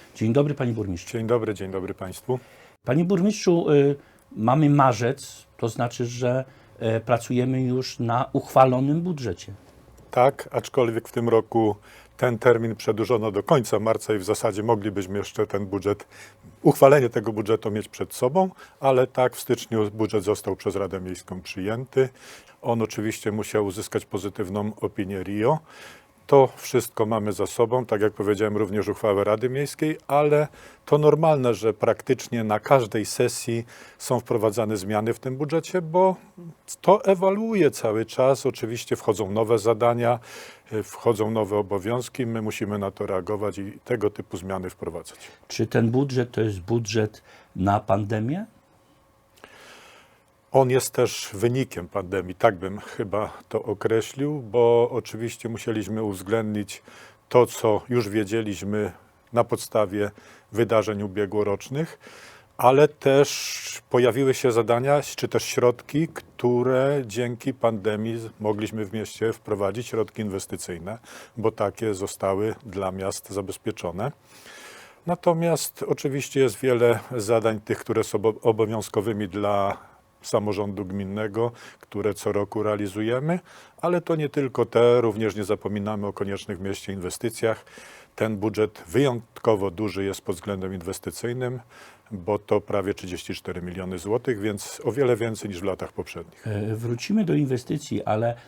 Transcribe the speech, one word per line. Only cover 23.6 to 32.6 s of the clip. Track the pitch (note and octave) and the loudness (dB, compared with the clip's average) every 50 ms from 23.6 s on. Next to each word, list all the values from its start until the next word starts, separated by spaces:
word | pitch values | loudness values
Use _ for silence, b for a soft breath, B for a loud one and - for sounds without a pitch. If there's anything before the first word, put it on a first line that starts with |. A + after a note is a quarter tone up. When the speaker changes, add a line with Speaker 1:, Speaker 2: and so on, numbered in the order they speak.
| G#2 | 0
Speaker 2:
uzyskać | G2 F2+ A2 G2 - - G#2 - | 0 -2 -6 -8 -4 -6 -6 -6
pozytywną | - - F#2+ F#2 G2+ - - G2+ F2+ G2 G#2 G2+ G#2+ G#2 - | -4 -8 -6 -6 -6 -6 -6 -6 -4 -4 -4 -4 -4 -6 -6
opinię | A2+ G2+ - - G2 F#2 G2+ F#2 F2+ | -6 -6 -4 -4 -6 -6 -6 -6 -6
rio. | F#2+ G2+ G#2 G#2+ C3 D#3 D#3+ - B B B B B B B B B B _ _ | -6 -2 0 2 2 2 0 -2 B B B B B B B B B B _ _
To | - C#3+ C#3 C3 B2 - | 6 6 6 6 6 2
wszystko | - - - - A#2+ - - - - A2 | -6 -8 -2 0 0 0 -2 -2 -2 -2
mamy | G#2+ A2+ G#2+ G#2 G#2+ F#2+ | 0 0 0 0 -2 -2
za | F2+ G2 | -2 -4
sobą, | - - - A#2 A2 B2 B2+ A#2+ | -2 2 2 2 2 2 0 0
tak | - A2 G2+ | 0 0 2
jak | G#2 G#2+ - | 0 0 0
powiedziałem, | - G2+ G#2 G#2 F#2+ G#2+ G#2 G#2 | 0 0 0 2 2 2 0 0
również | G#2 A2 F#2 G2+ G#2+ F2+ | 0 0 0 0 -2 -2
uchwałę | G#2 F#2 - - G#2+ G2 G2+ G2+ | -2 -2 0 2 2 2 4 4
Rady | G#2 G#2+ A2 B2 B2 | 2 2 0 0 -2
Miejskiej, | B2+ C#3 D3 C#3 - - D#3 D#3 D#3 - _ | -2 -2 -4 -4 -4 -4 -2 -2 -2 -4 _
ale | - C#3 D3 D3+ D3+ D3 D3 D3+ - B B B B B B B | 0 2 4 4 6 4 4 2 0 B B B B B B B
to | - D3 | 2 4
normalne, | D3 D3+ D3+ D3 D3+ E3 D#3+ D3+ C#3 B2+ A#2+ A2 | 6 8 6 6 6 6 4 4 4 4 2 2
że | F#2 A2 A2 G2+ | 2 0 0 0
praktycznie | - A2+ A2+ G#2+ - - - B2+ - - - B2 A#2 A2 | 2 2 0 0 2 2 0 0 0 -2 -6 -4 -4 0
na | G#2+ G#2 | 0 0
każdej | G#2+ | 0